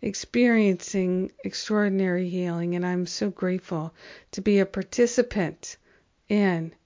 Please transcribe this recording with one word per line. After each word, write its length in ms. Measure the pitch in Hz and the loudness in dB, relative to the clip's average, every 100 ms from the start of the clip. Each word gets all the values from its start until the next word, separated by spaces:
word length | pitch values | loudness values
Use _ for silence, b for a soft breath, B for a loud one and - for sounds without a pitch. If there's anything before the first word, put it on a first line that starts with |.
experiencing 1300 | 226 202 - 240 240 226 208 180 - 196 185 185 185 _ 196 | -6 -8 -4 2 4 6 4 2 -2 -2 0 0 -2 _ -10
extraordinary 800 | - - 214 208 196 190 180 180 | -10 -2 0 2 2 0 0 -2
healing, 480 | 180 180 170 175 175 | -2 -2 -2 -2 -2
and 100 | 180 | -2
I'm 200 | 180 175 | -2 -4
so 240 | - 208 | -4 -4
grateful 640 | 180 185 185 - 170 160 B B B B | -2 -2 -2 -4 -6 -6 B B B B
to 100 | - | -4
be 180 | 196 202 | 2 4
a 60 | 190 | 2
participant 1120 | 202 180 - 240 233 240 208 165 - - - b b b _ _ | -2 -6 0 2 2 -2 0 -4 -4 -16 -20 b b b _ _
in 480 | 208 196 170 165 - | 2 2 0 -4 -12